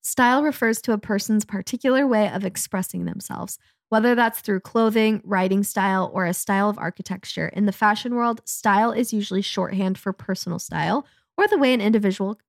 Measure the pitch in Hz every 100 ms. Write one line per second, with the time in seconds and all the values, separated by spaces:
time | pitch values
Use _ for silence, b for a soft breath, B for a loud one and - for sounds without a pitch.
0 | - - 247 262 302 - 233 226 - 214
1 | - 202 - 214 - 196 - 247 262 262
2 | 277 220 208 - 196 - - 190 185 180
3 | 175 190 - - - - _ _ _ 220
4 | 240 240 226 220 - 190 - 233 226 226
5 | 220 214 180 196 185 196 202 208 190 190
6 | 180 - 175 175 - 196 208 208 165 -
7 | - 185 - - 165 - 208 190 214 214
8 | 247 240 240 233 - - 214 202 226 -
9 | 247 214 202 190 196 - 185 196 190 190
10 | 196 190 - 185 180 175 - 160 160 240
11 | b b b - 403 370 269 247 208 220
12 | 202 190 196 208